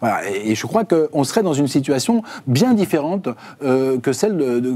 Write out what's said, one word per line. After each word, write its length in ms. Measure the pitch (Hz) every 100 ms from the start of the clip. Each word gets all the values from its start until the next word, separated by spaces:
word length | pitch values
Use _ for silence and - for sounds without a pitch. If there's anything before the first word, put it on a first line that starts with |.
Voilà, 260 | 117 95 92
et, 220 | 98 107
et 40 | 110
je 100 | 120
crois 180 | 202
qu'on 400 | 226 165 151 151
serait 200 | 135 -
dans 100 | 190
une 140 | 143 143
situation 560 | 143 135 135 - 233 220 - -
bien 260 | 127 247
différente, 560 | 226 185 165 147 190 147 117 - -
euh, 360 | 139 131 131 131
que 120 | 120
celle 260 | 131 208 185
de, 220 | 135 120
de, 120 | 127